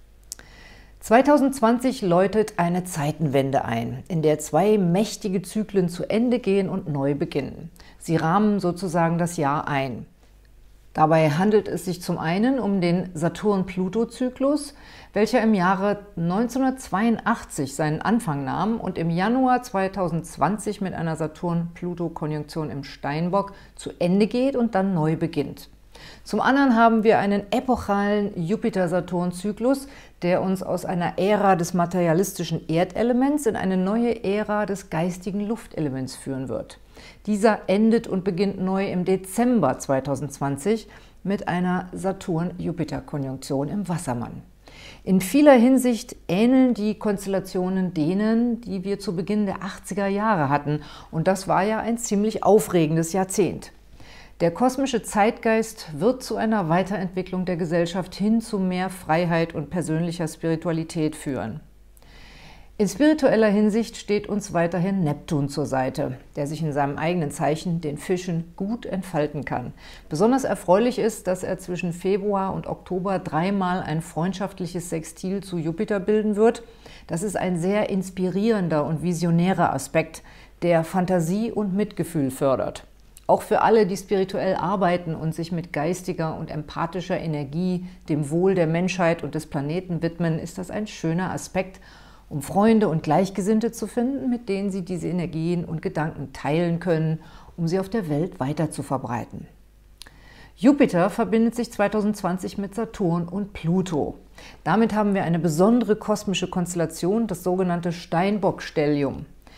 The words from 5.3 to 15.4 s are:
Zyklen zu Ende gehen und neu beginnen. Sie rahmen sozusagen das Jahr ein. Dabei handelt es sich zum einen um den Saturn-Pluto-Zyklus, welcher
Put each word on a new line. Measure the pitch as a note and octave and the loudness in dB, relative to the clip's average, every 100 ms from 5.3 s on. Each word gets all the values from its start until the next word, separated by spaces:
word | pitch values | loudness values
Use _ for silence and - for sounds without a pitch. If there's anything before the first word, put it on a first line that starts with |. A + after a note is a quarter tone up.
| F#3 | -4
Zyklen | - A3 G#3 G3 F3 | -2 -4 0 0 0
zu | F3 - | -2 -2
Ende | G#3+ B3 A#3+ | 2 2 2
gehen | G3+ G3 F#3 | 2 2 2
und | F#3+ D#3 | -4 -4
neu | C#3+ C#3 D3 | 0 0 0
beginnen. | E3 D3 C3 - E3 - - - | -2 -2 -4 -10 -16 -18 -20 -16
Sie | - D#3+ | -2 0
rahmen | D#3+ F#3+ G#3+ G3+ | 4 4 4 2
sozusagen | F3 F3+ F#3+ E3+ E3 E3+ | 0 -2 -2 2 2 2
das | F3 - | 0 0
Jahr | C#3 D3 - | 0 0 -2
ein. | C#3 C3 A2 E3 _ - - - - - - - | -2 -2 -6 -12 _ -20 -20 -20 -20 -20 -20 -10
Dabei | - D#3 D#3+ D#3 | 2 4 6 4
handelt | D3+ G#3 G#3+ G3 | 4 4 4 2
es | E3 F#3 | -6 -4
sich | E3+ | -6
zum | - E3+ | -4 -2
einen | D#3+ F#3 B3 C4+ | 0 2 2 2
um | G3+ G3 | 0 2
den | F3 F3+ F3 | 2 2 0
Saturn-Pluto-Zyklus, | D#3 E3 E3+ G#3 G3 F#3 F#3 F#3 A3 A#3 - B3+ B3 C4+ D4 D4 - - - - | -2 -2 0 0 0 0 -2 -2 0 -2 -2 -4 0 0 0 -4 -16 -20 -20 -6
welcher | G3+ G#3+ B3 | 0 2 4